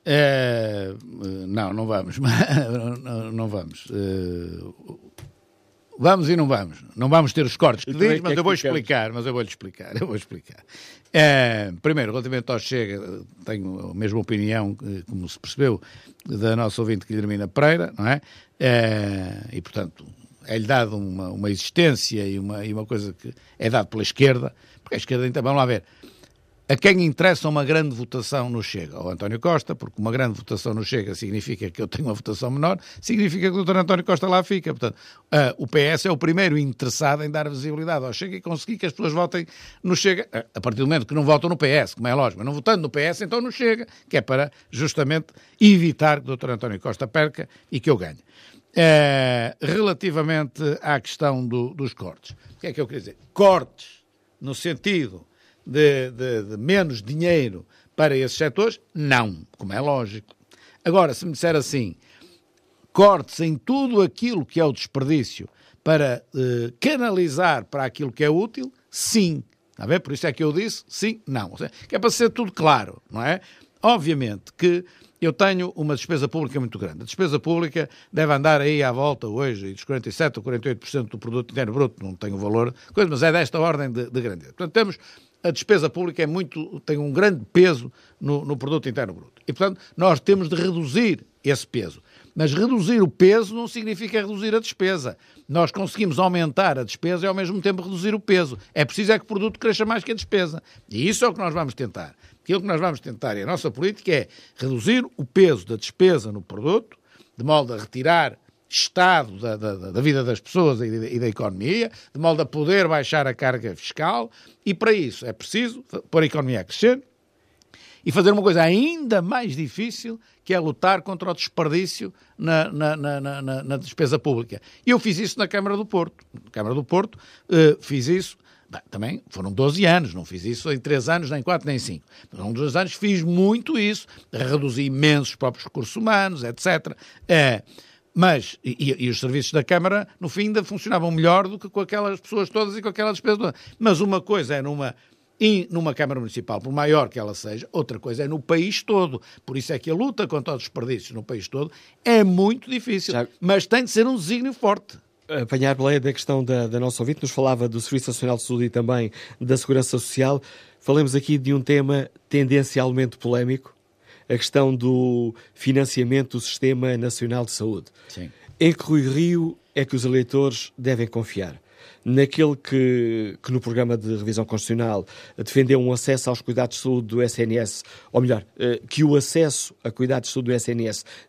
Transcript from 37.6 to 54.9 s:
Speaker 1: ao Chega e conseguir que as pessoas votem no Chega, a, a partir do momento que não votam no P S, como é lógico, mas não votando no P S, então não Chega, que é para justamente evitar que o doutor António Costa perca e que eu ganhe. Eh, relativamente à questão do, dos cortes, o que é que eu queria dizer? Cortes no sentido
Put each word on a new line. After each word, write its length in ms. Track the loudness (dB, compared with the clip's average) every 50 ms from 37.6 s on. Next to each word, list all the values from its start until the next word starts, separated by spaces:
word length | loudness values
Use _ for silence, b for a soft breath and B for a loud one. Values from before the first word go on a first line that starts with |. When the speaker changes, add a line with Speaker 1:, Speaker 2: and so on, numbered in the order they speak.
| -8 -8 -8 -6 -4 -4 -4 -4 -4
Speaker 1:
ao 80 | -6 -8
Chega 220 | -8 -10 -10 -12
e 40 | -10
conseguir 380 | -8 -8 -8 -6 -6 -8 -6 -4
que 80 | -4
as 60 | -6
pessoas 200 | -4 -2 -4 -2
votem 340 | 0 0 0 0 -2 -6 -6 B B B B B B B
no 120 | -2 0 0
Chega, 320 | 2 4 2 2 2 -4 -6
a, 60 | -8 -10 -10 -8 _
a 60 | -6
partir 180 | -4 -4 -2 0
do 80 | 0
momento 200 | 2 2 0 0
que 80 | -2 -2
não 80 | 2
votam 280 | 4 6 6 6 4 0
no 60 | -2
P 120 | 0 2 4
S, 260 | 4 2 2 0 -4
como 140 | -6 -2 0
é 60 | 2
lógico, 240 | 2 2 0 0 -4
mas 80 | -6
não 80 | -6 -6
votando 260 | -2 2 2 2 2
no 80 | 0 -2
P 120 | -2 0
S, 240 | 0 0 -2 -4 -6
então 180 | -4 -4 -4
não 80 | -4 -6
Chega, 360 | -4 0 0 0 0 0 -4 b b b b b
que 80 | -2
é 60 | -2
para 280 | 0 2 0 0 0 -2 b b b b
justamente 580 | -6 -4 -4 -2 0 0 0 2 0 -2 -2 -6 b b b b b b
evitar 560 | 8 8 10 8 6 2 2 4 4 4 4
que 80 | 2 0
o 40 | -6
doutor 200 | -6 -6 -4 -6
António 320 | -4 -4 -4 -6 -6 -6
Costa 260 | -6 -6 -6 -6 -8
perca 400 | -2 0 0 0 0 -2 -8 -14 b b b b b
e 80 | -6 -2
que 120 | 2 2
eu 60 | 2
ganhe. 240 | 2 0 -8 -12 -18 _ b b b b b b b b _ _
Eh, 800 | 6 6 8 8 8 6 6 4 2 2 2 0 0 -2 -4 -6 _
relativamente 1000 | -4 -2 0 2 2 2 0 0 -4 -2 -2 -2 0 0 0 -2 -2 -4 -6 -4 -4 -4 -4 -2
à 180 | -2 -2 -2 -2
questão 480 | -2 -8 -6 -2 -2 0 0 -2 -4
do, 280 | -4 -2 -2 -4 -4 -6
dos 200 | -8 -8 -8 -8
cortes, 400 | -10 -14 -16 -16 _ _ -20 -20 b b b b
o 20 | b
que 80 | -12 -10
é 40 |
que 80 | -6 -6
eu 60 | -8
queria 140 | -6 -8 -12
dizer? 160 | -14 -14 -20 _ _ _
Cortes 720 | _ 6 6 6 6 6 0 -6 _ -20 -20 -20 -20 _ _ _ _ _ _ _ _ _
no 120 | -10 -10
sentido 720 | -10 -6 -6 -6 -8 -4 -4 -2